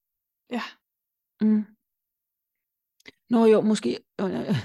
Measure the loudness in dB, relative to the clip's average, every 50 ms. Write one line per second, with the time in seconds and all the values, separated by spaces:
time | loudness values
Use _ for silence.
0 | _ _ _ _ _ _ _ _ _ -12 -10 -10 -10 -12 -16 _ _ _ _ _
1 | _ _ _ _ _ _ _ -2 0 0 0 0 -2 -6 _ _ _ _ _ _
2 | _ _ _ _ _ _ _ _ _ _ _ _ _ _ _ _ _ _ _ _
3 | _ -20 -20 _ _ -2 2 4 4 6 6 4 4 2 0 -2 -2 -4 -6 -8
4 | -10 _ _ -8 -6 -6 -6 -6 -4 -4 -4 -4